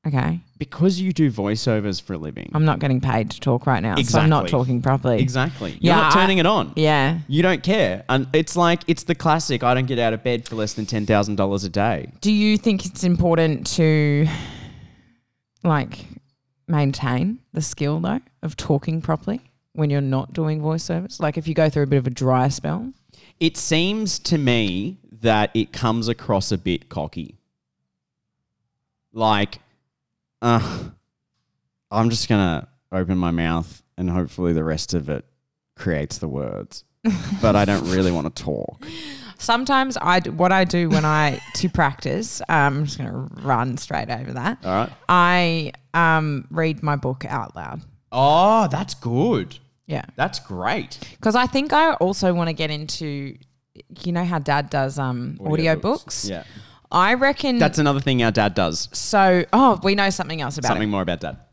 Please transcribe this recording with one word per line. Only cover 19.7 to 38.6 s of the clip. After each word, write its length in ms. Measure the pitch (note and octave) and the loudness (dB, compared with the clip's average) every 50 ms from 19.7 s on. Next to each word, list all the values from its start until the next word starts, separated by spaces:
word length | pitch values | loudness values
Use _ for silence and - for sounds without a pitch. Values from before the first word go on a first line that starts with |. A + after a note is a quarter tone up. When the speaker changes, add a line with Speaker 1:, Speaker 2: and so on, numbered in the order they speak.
Speaker 1:
when 180 | _ D#3 D#3 D3 | _ -2 -2 0
you're 100 | C#3+ C#3+ | 0 0
not 320 | C#3 C3 C3 C3 C3+ C3 | 0 0 -2 -2 -4 -6
doing 280 | - E3+ D#3+ D#3 D#3 D#3 | -6 -4 -4 -2 -4 -2
voiceovers? 580 | D3 D#3 D#3+ E3 - - E3+ E3 F#3 - - - | -2 -4 -4 -4 -4 -4 -4 -4 -6 -8 -6 -4
Like, 160 | F3+ D3+ - | -4 -2 -2
if 120 | D#3+ D3+ D#3+ | -4 -6 -2
you 60 | D3+ | 0
go 140 | E3 D#3+ D#3 | 2 2 2
through 140 | C#3 D3+ | 2 0
a 40 | C#3+ | 0
bit 120 | C3+ C#3+ C#3 | 2 2 2
of 80 | B2 | 2
a 40 | C3 | 0
dry 360 | B2 - C3 B2+ C3 B2+ B2+ C#3 | -4 0 2 2 4 4 2 0
spell? 440 | C#3 - - D3+ D#3 G3 A#3 C4 C4 _ _ _ - _ - _ _ _ | -2 -2 -4 -4 -4 -4 -6 -10 -14 _ _ _ -20 _ -20 _ _ _
Speaker 2:
It 160 | E3 E3 - | -2 0 0
seems 640 | - - - D#3+ D#3+ E3+ F#3+ G#3 A3 A3 F#3+ - - | -2 -2 0 2 2 2 0 0 -2 -2 -4 -4 -4
to 180 | - - F3 D3+ | -2 0 0 2
me 600 | C#3+ B2 A#2+ A#2 A2 G2 F2+ F#2 G2+ F3 F#3+ - _ _ - A2 | 4 4 4 4 2 0 0 -2 -4 -6 -8 -10 _ _ -14 -2
that 300 | A2 A2+ A2 G#2+ G#2 - | 2 2 4 4 2 2
it 200 | - A2+ G#2+ - | 0 -2 -2 -2
comes 340 | - - B2+ A2+ A2+ A#2 A2 | -4 -2 0 0 0 0 -2
across 460 | A#2 A#2 - - - A2 F#2+ - - | -2 -4 -4 -2 -2 0 0 0 -2
a 60 | G#2+ F2+ | -4 -2
bit 300 | - F#2+ F2 - - _ | -2 -2 -2 -2 -4 _
cocky. 460 | - E2+ D2+ D#2 - F2 D2+ - - _ _ _ _ _ _ _ _ _ _ _ _ _ _ _ _ _ _ _ _ _ _ _ _ _ _ _ _ _ _ _ _ _ _ _ | -8 -8 -8 -8 -8 -12 -12 -12 -16 _ _ _ _ _ _ _ _ _ _ _ _ _ _ _ _ _ _ _ _ _ _ _ _ _ _ _ _ _ _ _ _ _ _ _
Like, 480 | _ A2+ A2 A2 G#2+ G2+ G2+ - - - _ _ _ _ _ _ _ _ _ _ _ _ _ _ _ _ | _ 0 2 2 4 2 0 -2 -6 -20 _ _ _ _ _ _ _ _ _ _ _ _ _ _ _ _
"Uh, 480 | A#2 A#2+ A#2 A#2 A#2+ - F2+ F2 - - - _ _ _ _ _ _ _ _ _ _ _ _ _ _ _ _ _ _ _ | 2 4 4 4 2 -2 -6 -8 -10 -12 -16 _ _ _ _ _ _ _ _ _ _ _ _ _ _ _ _ _ _ _
I'm 200 | G2+ G#2+ A2+ A#2 | 0 0 2 2
just 180 | A2+ A2 - - | 0 -2 0 2
gonna 400 | A#2 G2+ G2 F2 E2 C#2 - _ _ _ _ _ | 2 2 4 2 0 -2 -6 _ _ _ _ _
open 240 | - F#2 F2+ E2+ F#2+ F2+ | -4 -4 -2 0 0 0
my 120 | F2+ E2+ | 0 0
mouth 520 | E2 E2+ E2+ E2 E2 E2 E2+ - - - _ _ _ | 0 0 0 0 -2 -2 -4 -6 -12 -20 _ _ _
and 140 | - F2+ F2+ | -4 -4 -2
hopefully 420 | F2 F2+ F2 D2 - - F2+ F2 | 0 -2 -2 -4 -4 -2 0 0
the 120 | E2 D#2+ D#2 | 0 0 0
rest 300 | D#2+ D#2 E2 - - - | -2 -2 -4 -4 -4 -4
of 140 | E2+ C#2+ C#2+ | -4 -4 -4
it 160 | D2 - - _ _ _ _ _ _ _ _ _ _ | -6 -8 -8 _ _ _ _ _ _ _ _ _ _
creates 420 | - - F#2+ E2 D2 D2 C#2 - - | -6 -4 -2 -2 -2 -4 -6 -8 -8
the 100 | - D#2 | -8 -8
words. 560 | C2 C#2 C#2 A1 G1+ G1+ G1+ - - - _ _ _ _ - A3+ F#3+ E3+ - - G3+ F#3+ | -6 -6 -6 -8 -8 -10 -12 -14 -18 -20 _ _ _ _ -4 -2 -2 -2 -4 -6 -4 0
But 160 | A#2 A2 G2 | 2 2 4
I 80 | G2+ G#2 | 4 2
don't 240 | G2+ G2+ F2 - F2 | 2 0 -2 -2 0
really 220 | F#2 F#2 F#2+ F2+ | 0 2 2 2
wanna 180 | F2 D#2+ C#2+ D#2 | 0 0 -2 -4
talk." 540 | - - - - C#2+ G#1+ | -8 -8 -6 -6 -6 -6